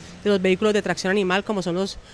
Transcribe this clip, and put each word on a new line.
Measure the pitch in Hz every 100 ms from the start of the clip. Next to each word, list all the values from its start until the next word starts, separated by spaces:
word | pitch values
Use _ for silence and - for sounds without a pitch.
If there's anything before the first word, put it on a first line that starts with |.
| - -
de | 208
los | 202
vehículos | 190 185 214
de | 208
tracción | 190 170 185
animal, | 202 185 190
como | 208 202
son | 175 175
los, | 196 - -